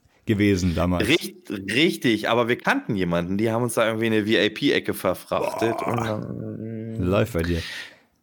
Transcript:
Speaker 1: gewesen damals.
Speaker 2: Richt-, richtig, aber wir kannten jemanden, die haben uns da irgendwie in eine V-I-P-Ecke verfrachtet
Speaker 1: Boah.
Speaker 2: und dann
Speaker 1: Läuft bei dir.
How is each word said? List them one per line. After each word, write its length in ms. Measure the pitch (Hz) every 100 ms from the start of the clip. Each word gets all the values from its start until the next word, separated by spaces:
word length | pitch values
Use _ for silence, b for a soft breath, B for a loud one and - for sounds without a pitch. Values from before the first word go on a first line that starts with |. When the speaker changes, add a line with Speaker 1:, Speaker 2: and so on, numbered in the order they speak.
| _ _ -
Speaker 1:
gewesen 480 | 101 101 95 90
damals. 340 | 82 87 90 107
Speaker 2:
Richt-, 420 | 170 - - -
richtig, 800 | 104 98 113 170 165 131 107 104
aber 200 | 117 113
wir 100 | 120
kannten 380 | - 269 277 104
jemanden, 420 | 87 85 87 98
die 120 | 113
haben 100 | 113
uns 120 | 123
da 120 | 123 110
irgendwie 220 | 113 113
in 40 |
eine 140 | 110 104
V-I-P-Ecke 680 | 107 104 - 143 95 98
verfrachtet 880 | 92 98 87 - 95 - - 113 -
Speaker 1:
Boah. 100 | -
Speaker 2:
und 120 | 113
dann 920 | 113 107 113 117 110 110 110 113 113 113
Speaker 1:
Läuft 360 | 90 101 110
bei 80 | 85
dir. 200 | 85 85 B B B B B _